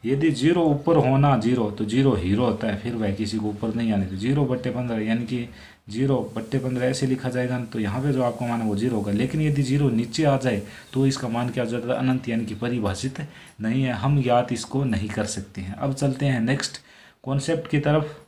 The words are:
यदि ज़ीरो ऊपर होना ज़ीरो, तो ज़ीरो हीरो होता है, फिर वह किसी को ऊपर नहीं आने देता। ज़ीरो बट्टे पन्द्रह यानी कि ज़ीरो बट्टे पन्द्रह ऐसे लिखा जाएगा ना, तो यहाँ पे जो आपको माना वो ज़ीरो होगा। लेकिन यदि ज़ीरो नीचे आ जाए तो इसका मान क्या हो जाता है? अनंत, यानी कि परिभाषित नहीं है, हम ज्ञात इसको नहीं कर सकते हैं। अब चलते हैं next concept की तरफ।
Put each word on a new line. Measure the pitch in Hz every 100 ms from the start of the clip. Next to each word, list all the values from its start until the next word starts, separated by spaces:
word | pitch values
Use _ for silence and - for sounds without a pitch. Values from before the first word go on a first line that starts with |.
यदि | 113 139 160
ज़ीरो | 135 143 170
ऊपर | 160 143 - 165
होना | 127 135 143 127
ज़ीरो, | 113 123 107
तो | 101
ज़ीरो | 107 120 135
हीरो | 104 87 104
होता | 123 107 113
है, | 101
फिर | 113
वह | 117 104
किसी | 98 104 110
को | 107
ऊपर | 101 113
नहीं | 113 113
आने | 101
देता। | 95 95
ज़ीरो | 113 143
बट्टे | 131 123 127
पन्द्रह | 120 123 113
यानी | 107 113 117
कि | 123 117 - - - -
ज़ीरो | 107 139 127 113 -
बट्टे | 120 135
पन्द्रह | 127 127 127
ऐसे | 127 131
लिखा | 127 131
जाएगा | 123 123 123
ना, |
तो | 113 113
यहाँ | 104 113
पे | 143
जो | 131
आपको | 123 - 120
माना | 117
वो | 110 101
ज़ीरो | 123 113
होगा। | 101
लेकिन | 101 131 156
यदि | 151 143
ज़ीरो | 131 143 143
नीचे | 113 117 -
आ | 151 135
जाए | 127 101 101 - -
तो | 131 135
इसका | 135 123
मान | 117 123
क्या | 127
हो | 117
जाता | 117 120
है? | 123
अनंत, | 131 127 120
यानी | 113
कि | 104 101
परिभाषित | 120 123 101 87 131 131 147 - - -
नहीं | 110 127
है, | 131
हम | 113 123 147
ज्ञात | 123 120 123
इसको | 117 - 131 139
नहीं | 101 104
कर | 104 104
सकते | - 98 -
हैं। | 92
अब | 101 139
चलते | 131 139 131 143
हैं | 127
next | 113 135 - - - - - _
concept | - 139 151 160 -
की | 147
तरफ। | 147 151 151 -